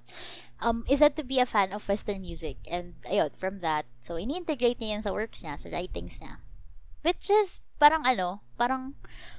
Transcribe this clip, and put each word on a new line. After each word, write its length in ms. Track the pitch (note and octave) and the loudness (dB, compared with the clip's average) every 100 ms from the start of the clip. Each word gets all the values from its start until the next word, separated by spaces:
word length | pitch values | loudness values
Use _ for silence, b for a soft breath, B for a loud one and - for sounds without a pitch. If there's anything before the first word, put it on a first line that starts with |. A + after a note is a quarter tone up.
| - B B B B - | -12 B B B B -2
um, 240 | A3+ A#3 - | 2 2 4
is 160 | C4+ | 6
said 160 | D4 D4+ | 6 4
to 80 | B3+ | 0
be 160 | C4 | 2
a 80 | B3 | 4
fan 240 | G#3+ F#3+ | 4 2
of 80 | G#3 - | 0 0
Western 320 | G3+ - G3 | 0 0 -2
music. 400 | F3+ E3 D#3 D3+ - | -4 -4 -4 -6 -4
And, 320 | F3 F3 E3+ - | -4 -4 -10 0
ayun, 240 | G3+ D#3 | 2 2
from 320 | - F#3+ G3 E3+ | 0 -6 -2 0
that, 240 | D3+ - - - | 0 -2 -10 -6
so, 80 | |
ini-integrate 640 | E3+ A3 F4 E4+ C4+ B3 A#3+ | -4 -2 -2 -2 2 2 2
niya 240 | A3 G#3 | -2 0
yun 0 | |
sa 80 | G#3 | 0
works 320 | F#3+ A3 - | -2 -4 -6
niya, 160 | E3 D3 | -8 -6
sa 160 | E3 | -4
writings 480 | D#3+ F3+ - F3 - | -4 -2 -4 -4 -6
niya. 160 | - - - - - - - - | -8 -10 -10 -12 -12 -12 -12 -2
Which 240 | D#4+ - - | 0 0 4
is, 300 | G#4 G4 - - - | 4 4 -4 -8 6
parang 300 | D4 D#4 C4 | 6 8 2
ano, 340 | A3 F3+ G3+ - - | 2 2 -2 -8 -2
parang 400 | B3 C4 C4 C#4 - B B | 0 0 -4 -10 -10 B B